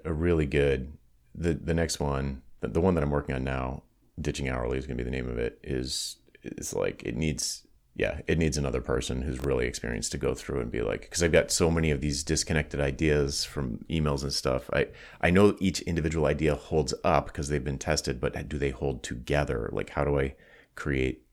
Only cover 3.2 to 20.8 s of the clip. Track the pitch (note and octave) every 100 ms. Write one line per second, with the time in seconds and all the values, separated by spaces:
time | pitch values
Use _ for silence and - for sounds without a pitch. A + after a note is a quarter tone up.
3.2 | - C2 C2+ C2 B1+ C#2 - _ _ -
4.2 | D2 C#2+ C2+ B1 A#1+ C2 B1+ B1 B1 B1+
5.2 | B1 A#1+ A#1 - - C2 C2 - - -
6.2 | _ - - - - G1+ G1+ - - A#1
7.2 | D#2 C#2+ - - - _ _ - G1+ -
8.2 | - D#2+ D#2+ C#2+ C#2 B1+ - B1 - B1+
9.2 | D2 B1+ C#2 C2 B1 - A#1+ A1 - C#2
10.2 | C2+ B1+ - C#2 A#1 A1+ A1 G1+ - -
11.2 | E2+ D#2+ - - E2+ E2 D#2+ C#2 D2 C#2+
12.2 | D2+ D#2 - D#2+ D2 C#2 C#2+ C2 D#2 D2
13.2 | C#2+ - - C#2+ C2 - - D#2+ D2+ C2+
14.2 | C#2 - C#2 C2 - C#2+ - - - -
15.2 | E2+ F2+ G#2 - F#2 D#2 - E2 D#2 D#2+
16.2 | C#2+ D2 D2+ C#2 - D#2 D2 - F2+ D2
17.2 | - - C#2 D2 C2+ C2+ - D#2 D2 B1+
18.2 | C2+ - - D2 C#2 - C#2+ B1 - B1
19.2 | B1 C#2+ C#2+ A#1+ A1 G1+ G1+ D2 C#2+ C#2+
20.2 | C#2 - - - - -